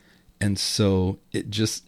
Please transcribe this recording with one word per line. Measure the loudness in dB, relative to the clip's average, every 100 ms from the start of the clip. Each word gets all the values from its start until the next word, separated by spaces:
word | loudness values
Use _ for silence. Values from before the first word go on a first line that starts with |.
| _ _ _ -4
And | -2 0
so | -2 2 2 4 2 -2 _
it | -8 -6
just, | -2 -2 -2